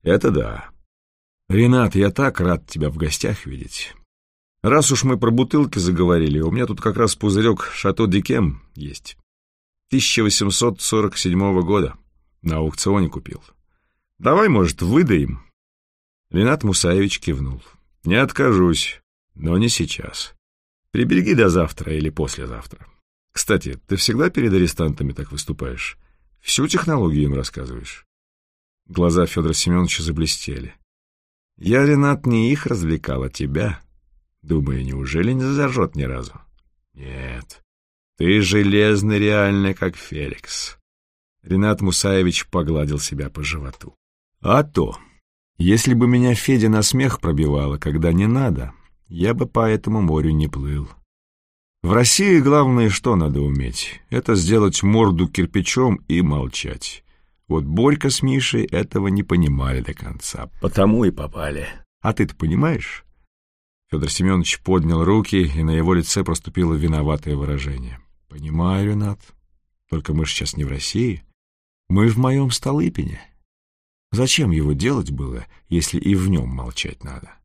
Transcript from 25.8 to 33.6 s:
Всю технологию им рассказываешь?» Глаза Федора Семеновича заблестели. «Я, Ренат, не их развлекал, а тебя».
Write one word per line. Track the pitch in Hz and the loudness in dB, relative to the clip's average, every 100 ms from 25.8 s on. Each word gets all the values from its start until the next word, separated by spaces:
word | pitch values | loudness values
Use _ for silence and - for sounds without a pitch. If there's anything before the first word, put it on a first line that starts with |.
| - - _ _ _ _ | -12 -12 _ _ _ _
Всю | - - 147 | -6 -2 0
технологию | 180 165 147 90 73 71 | -2 0 0 2 2 0
им | 69 | -2
рассказываешь?» | 65 - 64 60 55 - _ _ _ _ _ _ _ _ _ | -6 -10 -12 -14 -16 -20 _ _ _ _ _ _ _ _ _
Глаза | 87 87 85 85 | 0 2 4 2
Федора | - 80 | 0 -2
Семеновича | 80 - 87 87 - | -2 0 0 0 -2
заблестели. | 80 80 78 - - 67 62 - _ _ _ _ _ _ _ _ | -4 -2 -4 -4 -8 -10 -12 -18 _ _ _ _ _ _ _ _
«Я, | 87 123 143 | 0 4 6
Ренат, | 143 143 147 131 | 4 4 2 0
не | 113 117 | 2 2
их | 143 - | 0 -2
развлекал, | 107 80 78 - 65 | -2 0 -2 -2 -6
а | 65 | -6
тебя». | - 71 73 | -6 -4 -2